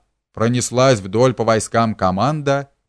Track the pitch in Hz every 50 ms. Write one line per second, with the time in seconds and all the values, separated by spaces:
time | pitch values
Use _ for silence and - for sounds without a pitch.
0 | _ _ _ _ _ _ _ 98 110 117 123 123 113 - 117 123 131 135 127 101
1 | 92 98 95 110 127 131 113 - 110 110 113 110 - - - 117 117 110 104 -
2 | 98 92 90 95 110 139 156 151 143 139 139 139 139 - _ _ _